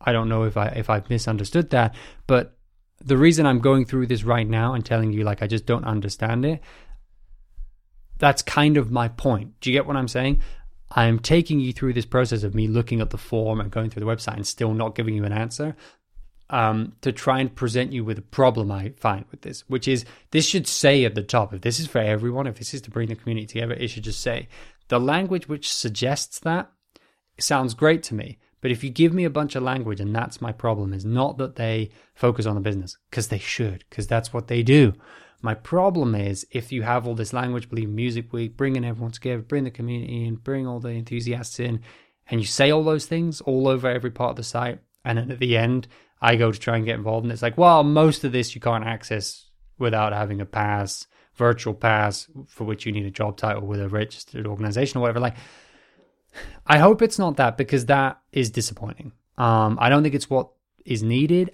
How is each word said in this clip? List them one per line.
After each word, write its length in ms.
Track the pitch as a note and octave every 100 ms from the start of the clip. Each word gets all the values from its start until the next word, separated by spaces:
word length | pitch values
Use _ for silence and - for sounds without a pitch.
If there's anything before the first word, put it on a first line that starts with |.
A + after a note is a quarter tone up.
I 120 | -
don't 160 | A#2 A2+
know 160 | A2+
if 120 | A2+ G#2
I, 120 | G#2
if 220 | A#2 G#2+
I've 180 | G#2+ -
misunderstood 640 | A#2 A#2 G#2+ G#2 E3+ D#3+
that, 240 | C3 A2+ - - - -
but 320 | B2+ A#2+ _ _ _ _ _
the 140 | C3 C3
reason 280 | D#3+ D#3+ C#3+
I'm 140 | B2+
going 240 | C3+ C3+
through 220 | A#2+ C3 A#2+
this 180 | A#2
right 240 | A2 A#2+ A2
now 260 | A2+ A#2
and 100 | B2+
telling 280 | A2+ A2+ A2
you, 120 | G#2+
like, 180 | G#2+ G2+
I 40 | G#2+
just 200 | A2 -
don't 180 | A#2+
understand 600 | - G#2+ G2 - A2 A#2
it, 180 | C#3+ D#3+ - - - - - _ - - - - - - _ - - -
that's 240 | C#3+ C#3
kind 340 | - - D3 D3
of 140 | A#2
my 180 | A#2+ A#2
point. 520 | A#2 C3+ G#2+ A2 -
Do 100 | B2+
you 60 | C3+
get 100 | C#3
what 100 | C#3
I'm 120 | B2
saying? 320 | B2+ C3+ C#3 - - - - -
I'm 280 | - A#2 A#2
taking 420 | - E3 E3 D3+
you 120 | B2+
through 200 | B2 C3
this 140 | A#2+ A2+
process 380 | B2+ A#2+ A2+
of 100 | G2+
me 120 | A2 A2
looking 340 | A#2 A#2 A#2
at 100 | G#2+
the 80 | -
form 420 | - A2+ A2 A2
and 100 | G#2
going 200 | A2+ A2
through 140 | G#2
the 60 | G#2+
website 260 | A2+ - G#2+
and 100 | G2+
still 260 | - A2+
not 220 | A2 A2+
giving 200 | A2 A2+
you 100 | G#2+
an 80 | G2+
answer, 440 | G#2+ A2+ - D3+ D3 - _ _ - - - -
um, 420 | C3 A2 A2 A2+ -
to 120 | C3+
try 280 | A2 - C3
and 140 | C3
present 400 | - B2 B2 B2+
you 100 | C3
with 140 | A2 G#2
a 40 |
problem 480 | - - C3 A2+ G2+
I 200 | G2 G2 -
find 260 | A#2 G2 -
with 100 | -
this, 220 | - F#2+ -
which 200 | C3 C3+
is 160 | B2+ - - _
this 140 | D#3 D#3+
should 200 | F#3+ -
say 400 | - C#3 C#3 A#2+
at 80 |
the 80 | G#2+
top, 320 | G2+ B2 G2+
if 80 | F#2+
this 180 | A#2+ A#2+
is 60 | D#3+
for 120 | B2
everyone, 480 | G#2+ G#2+ A#2+ B2 C#3
if 120 | G#2
this 160 | -
is 80 | C#3
to 80 | A2
bring 180 | A#2 A2+
the 60 |
community 320 | A2+ - A2 G#2+
together, 260 | A2+ A#2
it 160 | A#2+ B2
should 160 | A2
just 160 | G#2+ -
say, 280 | B2+ A#2+ A#2+ - - - -
"The 120 | B2
language 480 | B2+ D#3+ F#3+ F3+ -
which 240 | D3 -
suggests 680 | - A#2+ G#2+ B2 C#3+ - -
that 300 | D#3+ E3+ - _ _ _ _ _ _ -
sounds 340 | - C#3 C3
great 300 | A#2 D#3 E3
to 120 | -
me, 240 | G#2+ - - _ _
but 100 | C3
if 140 | A#2+
you 60 | C#3
give 240 | B2 E3
me 100 | F3+
a 60 | F3
bunch 260 | D3 D3 C3
of 60 |
language," 360 | B2+ C3 A2+ G2
and 160 | G2+
that's 280 | A2 A#2+ -
my 100 | A#2
problem, 400 | A2+ A#2 G#2 G2
is 140 | F#2+ G#2
not 320 | B2 C#3+ C3
that 180 | C3 -
they 320 | A2+ A2 G#2+ - _
focus 300 | _ B2 A#2
on 100 | G#2+
the 60 | G2+
business, 380 | G2+ G2 F2+ - _
'cause 180 | - A#2
they 100 | G2+
should, 500 | - - A2 F2 -
'cause 180 | - G2+
that's 280 | A#2 A#2
what 140 | A#2+ A#2
they 140 | A#2+
do. 300 | A#2 D3 A#2+ - - - - _
My 140 | A#2
problem 600 | A2 - F3 G3 F3 B2+
is 320 | G#2+ G2+ G2 -
if 200 | B2 A#2
you 120 | B2+
have 240 | A2 B2 A#2+
all 80 |
this 180 | A#2 A2
language, 380 | B2+ B2 B2 A#2
believe 180 | A2+ A2
Music 420 | G#2+ B2 A#2 A#2
Week, 280 | A#2+ A2+ A#2
bringing 260 | C#3 C3
everyone 280 | A#2+ A#2 A#2
together, 280 | A2+ B2+ A#2+
bring 240 | A2+ D3
the 60 | C3
community 560 | B2 A#2+ A#2+ A#2 A#2+ A#2
in, 80 | A2+
bring 300 | B2 C3+ B2+
all 140 | A#2+
the 100 | A#2+
enthusiasts 680 | A#2 A2+ A#2+ A#2 A#2+ A2+ -
in, 220 | A#2+ A#2 - - _ _ -
and 140 | A#2
you 60 | G#2
say 240 | - C#3
all 140 | D#3
those 220 | D#3 D#3 -
things 340 | E3 E3+ D3+
all 260 | - C3 C3+
over 220 | C3 B2+
every 220 | B2 B2
part 200 | A#2 B2
of 60 | B2
the 60 |
site, 380 | A2+ A#2+ B2 - _ _
and 140 | - A#2
then 140 | A#2+
at 80 | B2
the 180 | B2+ A2+
end, 320 | A#2 B2+ B2 - _ _
I 120 | A#2 A#2
go 160 | A#2
to 80 | G#2+
try 160 | - A#2
and 80 |
get 100 | A2
involved, 300 | A2+ G#2+ A2+
and 80 | A#2
it's 100 | A2+
like, 160 | A#2 E3+
"Well, 240 | F3 D#3+
most 400 | D3 D3+ D#3+ D3
of 80 | C#3
this 240 | B2 A#2
you 60 | A#2
can't 240 | A#2+ A2+
access 680 | A2+ A2+ - A2 - - - _ - -
without 360 | B2 A2 G#2+
having 280 | G#2 G#2 G2+
a 60 | G2
pass, 640 | G#2+ G#2 G#2 G2 - - _ _
virtual 400 | - A#2+ A#2 A2+
pass, 540 | G#2+ A#2 G#2+ G#2 G2 - C3+ C3+
for 160 | -
which 240 | A2 G#2 A2+
you 60 |
need 140 | G#2 G2
a 40 |
job 260 | - G#2+ G2+
title 300 | A2 G#2 G2+
with 140 | G#2
a 80 | G2
registered 580 | G#2+ A2 - - A#2+ G#2
organization," 520 | G#2 G#2+ G#2+ C#3 B2+
or 20 |
whatever. 180 | A#2+ A#2
Like, 160 | B2 - - - - _ _ _ _ _ _ - - -
I 140 | - D3+
hope 240 | F3+ G#3+
it's 160 | A3+ G#3+
not 200 | F3+ C#3+
that, 200 | B2 A#2
because 280 | C3 C#3 A#2+
that 340 | C#3 C3+ - _
is 200 | C#3 A#2
disappointing. 600 | A#2+ G#2+ G2+ G#2+ - B2+ - _ -
Um, 400 | A#2+ A2 A2 A#2
I 80 | B2
don't 160 | C#3+
think 100 | D3+
it's 160 | C#3 -
what 220 | C3 - _ _ _
is 180 | - A#2
needed, 480 | A2 B2 D3+ F3 F3+